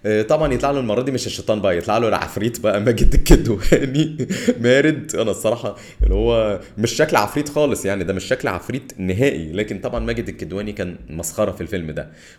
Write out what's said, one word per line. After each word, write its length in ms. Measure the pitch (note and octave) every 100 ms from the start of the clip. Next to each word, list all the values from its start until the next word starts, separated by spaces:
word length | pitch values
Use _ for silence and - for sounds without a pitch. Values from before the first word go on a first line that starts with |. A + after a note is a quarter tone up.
| G#2
آه، 160 | G#2+
طبعًا 300 | A2 D3+ D#3
يطلع 160 | A#2+ C#3
له 100 | C#3+
المرة 220 | A#2+ G#2
دي 80 | C3+
مش 140 | B2+ G#2
الشيطان 340 | E2 F#2 G#2+
بقى، 180 | G2 F2
يطلع 200 | A2 G#2+
له 100 | A2+
العفريت 520 | G2 - - A2 A#2+
بقى 200 | G#2+ G2+
ماجد 340 | G#2+ A#2 -
الكدواني 1000 | C#3+ - - A2+ G2 - - C3+ C#3 D#3 D#3 B2 F#3
<laughs> 240 | - A#3+
مارد. 540 | A#2 C3 D#3 - - D#2+
انا 140 | A2
الصراحة 460 | F#2+ G#2+ A#2+ A2+ - - -
اللي 120 | G2
هو 460 | F#2+ A#2 A#2 G#2+ G2 - -
مش 120 | A2
شكل 260 | - D3+ C3
عفريت 320 | G#2 D3 D3
خالص 360 | D3 C#3+ G#2
يعني، 200 | F#2+ G2+
ده 80 | E2+
مش 120 | F#2+
شكل 240 | - B2+ A#2+
عفريت 440 | - - B2 - -
نهائي، 540 | F#2 F#2+ C#3 C#3+ D#2+
لكن 260 | E2 G#2+ G2+
طبعًا 220 | A#2+ A#2
ماجد 280 | A2+ A#2 G2+
الكدواني 440 | - E2 F#2 G#2
كان 240 | G2+ F2+ - A#1+
مسخرة 420 | D#2+ E2 - G#2
في 80 | -
الفيلم 300 | E2+ F#2+ D#2+
ده. 180 | D#2 D2+ - -